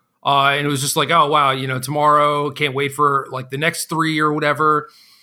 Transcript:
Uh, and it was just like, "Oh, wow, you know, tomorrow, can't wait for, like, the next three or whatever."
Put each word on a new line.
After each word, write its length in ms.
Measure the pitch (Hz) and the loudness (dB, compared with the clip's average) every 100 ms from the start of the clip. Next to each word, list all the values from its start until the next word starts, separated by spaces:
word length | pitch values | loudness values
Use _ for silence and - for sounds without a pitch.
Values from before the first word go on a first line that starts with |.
| _ _ | _ _
Uh, 280 | 135 139 139 | 0 2 2
and 160 | 143 147 | 0 -2
it 40 | |
was 120 | 139 | -2
just 160 | 139 160 | -2 -2
like, 120 | 143 | 2
"Oh, 200 | 170 147 | 2 4
wow, 220 | 151 139 | 2 2
you 160 | 135 131 | 0 -4
know, 120 | 131 | -6
tomorrow, 720 | 127 151 147 147 147 147 147 | -4 0 4 4 2 0 -4
can't 220 | 131 147 | -4 -4
wait 180 | 131 143 | -2 -4
for, 360 | 139 147 139 - | 0 0 0 -4
like, 180 | 127 127 | -10 -8
the 80 | 135 | -4
next 300 | 160 160 - | -4 -4 -4
three 320 | 160 160 156 | -2 0 0
or 140 | 156 | 0
whatever." 560 | 151 147 143 156 151 147 _ _ _ | 0 0 2 2 0 -4 _ _ _